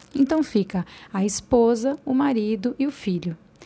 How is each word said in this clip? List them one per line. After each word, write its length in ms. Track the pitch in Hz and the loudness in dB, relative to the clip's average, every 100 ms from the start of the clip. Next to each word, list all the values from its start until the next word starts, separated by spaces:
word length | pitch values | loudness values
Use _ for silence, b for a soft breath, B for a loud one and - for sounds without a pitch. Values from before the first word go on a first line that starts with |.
| - | -6
então 300 | 277 269 320 | 0 2 2
fica 420 | 294 208 196 185 - B B | 2 0 0 -2 -6 B B
a 120 | 190 | -2
esposa, 720 | 202 196 - 247 226 233 254 294 | -2 -2 2 4 4 2 0 -4
o 80 | - | -2
marido 640 | 262 285 233 208 220 240 - | 0 0 0 0 -2 -2 -2
e 120 | 277 | -4
o 20 | |
filho. 460 | - - 175 180 165 - - | -4 -4 -4 -4 -8 -12 -20